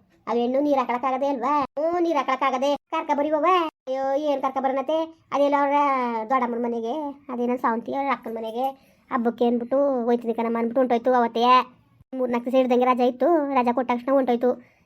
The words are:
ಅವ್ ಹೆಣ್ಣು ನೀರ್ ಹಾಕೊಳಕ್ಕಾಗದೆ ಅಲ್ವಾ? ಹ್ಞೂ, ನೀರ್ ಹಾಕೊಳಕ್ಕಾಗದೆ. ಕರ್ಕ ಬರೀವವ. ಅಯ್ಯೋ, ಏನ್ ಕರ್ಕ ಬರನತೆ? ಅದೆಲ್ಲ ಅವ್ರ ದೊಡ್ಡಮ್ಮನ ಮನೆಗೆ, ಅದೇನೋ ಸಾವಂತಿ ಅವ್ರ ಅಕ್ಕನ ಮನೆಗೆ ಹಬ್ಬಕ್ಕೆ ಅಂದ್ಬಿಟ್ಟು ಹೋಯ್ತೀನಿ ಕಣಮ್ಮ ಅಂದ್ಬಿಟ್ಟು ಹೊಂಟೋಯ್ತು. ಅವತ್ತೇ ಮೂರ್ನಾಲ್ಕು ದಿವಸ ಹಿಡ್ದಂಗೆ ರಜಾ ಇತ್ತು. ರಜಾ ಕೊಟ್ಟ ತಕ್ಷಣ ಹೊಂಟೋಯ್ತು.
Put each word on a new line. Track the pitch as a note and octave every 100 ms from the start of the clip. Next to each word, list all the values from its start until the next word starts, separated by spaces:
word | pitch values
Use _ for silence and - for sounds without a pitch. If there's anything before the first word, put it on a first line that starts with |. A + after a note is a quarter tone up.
| _ _ -
ಅವ್ | A#3
ಹೆಣ್ಣು | A#3+ C4
ನೀರ್ | D4 C#4
ಹಾಕೊಳಕ್ಕಾಗದೆ | A#3+ A#3+ C4 C4 C#4
ಅಲ್ವಾ? | C#4 A#3 D4
ಹ್ಞೂ, | C#4 - D#4+ F4
ನೀರ್ | E4+ D4+
ಹಾಕೊಳಕ್ಕಾಗದೆ. | B3+ C4 C4+ B3+ C#4 C#4+
ಕರ್ಕ | _ D#4+ D#4+
ಬರೀವವ. | C#4+ D4 D4+ D#4 F#4 D#4+ _ -
ಅಯ್ಯೋ, | C4 C4+
ಏನ್ | C4+ D4+ C4+
ಕರ್ಕ | C4+ C4+
ಬರನತೆ? | C4 C4+ C4 D#4+ D#4+ - _
ಅದೆಲ್ಲ | C#4 C#4+ C#4+
ಅವ್ರ | C#4+ C#4+ C#4+ C4+ A#3+ A#3 A3
ದೊಡ್ಡಮ್ಮನ | C4 A#3+ A#3
ಮನೆಗೆ, | A#3+ A#3 A3+ D4 C#4+ C#4+ -
ಅದೇನೋ | B3 A#3+ B3+
ಸಾವಂತಿ | C#4 A3+ A#3+
ಅವ್ರ | C4 C#4
ಅಕ್ಕನ | B3 A#3
ಮನೆಗೆ | A3+ A3+ A3 C4+ C4+ _ _ _
ಹಬ್ಬಕ್ಕೆ | C4+ A#3 A#3+ A#3+
ಅಂದ್ಬಿಟ್ಟು | A#3+ A#3+ C4 C#4+ B3+
ಹೋಯ್ತೀನಿ | A#3 A#3+ A#3
ಕಣಮ್ಮ | A3+ A#3 A#3
ಅಂದ್ಬಿಟ್ಟು | A#3 A#3
ಹೊಂಟೋಯ್ತು. | B3+ A#3+ B3
ಅವತ್ತೇ | B3+ A#3 A#3 A#3+ B3+ B3 _ _ _ _
ಮೂರ್ನಾಲ್ಕು | C4 B3+ A#3+ A#3+
ದಿವಸ |
ಹಿಡ್ದಂಗೆ | B3+ B3+ A#3+
ರಜಾ | B3+ B3
ಇತ್ತು. | B3 B3 C#4 E4+ C#4+
ರಜಾ | C4+ A#3+
ಕೊಟ್ಟ | A#3+ B3
ತಕ್ಷಣ | B3 A#3+
ಹೊಂಟೋಯ್ತು. | C#4 B3+ A#3+ B3 - - _